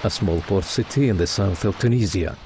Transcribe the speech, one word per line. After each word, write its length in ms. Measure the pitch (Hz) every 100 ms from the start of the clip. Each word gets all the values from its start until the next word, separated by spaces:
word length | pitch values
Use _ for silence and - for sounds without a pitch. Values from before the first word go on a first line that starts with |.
a 60 | 104
small 280 | - 98 82
port 240 | - 98 87
city 440 | - 117 - 139
in 80 | 95
the 80 | 87
south 400 | - 98 87 104
of 140 | 92
Tunisia 580 | 120 120 104 90 82 -